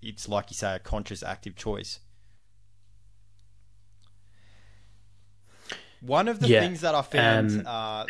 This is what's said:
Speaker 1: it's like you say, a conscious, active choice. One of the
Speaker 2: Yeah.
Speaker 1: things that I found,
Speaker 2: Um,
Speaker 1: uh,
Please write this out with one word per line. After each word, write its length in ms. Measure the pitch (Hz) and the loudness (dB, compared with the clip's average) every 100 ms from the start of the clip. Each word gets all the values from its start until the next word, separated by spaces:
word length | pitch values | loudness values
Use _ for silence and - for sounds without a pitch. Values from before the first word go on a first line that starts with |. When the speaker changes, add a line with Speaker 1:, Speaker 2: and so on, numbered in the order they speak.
Speaker 1:
it's 280 | 110 104 - | -16 -14 -4
like 220 | 101 - | -4 -4
you 40 | - | -6
say, 200 | 101 92 | -6 -6
a 40 | |
conscious, 440 | - 104 - 98 | -4 -6 -4 -10
active 320 | - 95 104 90 | -10 -10 -12 -10
choice. 440 | 110 101 101 - - - - - - - - - - - - - - - - - - - - - - - - - - - - - - - - - - - - - - - - - | -6 -6 -8 -14 -16 -20 -20 -20 -20 -20 -20 -20 -20 -20 -20 -20 -20 -20 -20 -20 -20 -20 -20 -20 -20 -20 -20 -20 -20 -20 -20 -20 -20 -20 -20 -20 -20 -20 -20 -20 -14 -14 -14 -18
One 260 | 127 143 214 | 0 2 2
of 120 | 214 | 2
the 80 | 123 | 6
Speaker 2:
Yeah. 140 | 113 | 6
Speaker 1:
things 200 | 180 170 | 6 0
that 120 | 165 | 0
I 80 | 147 | 0
found, 500 | 135 143 117 113 107 | 0 4 6 6 4
Speaker 2:
Um, 120 | 104 120 | 0 -2
Speaker 1:
uh, 400 | 113 110 110 | -4 -4 -6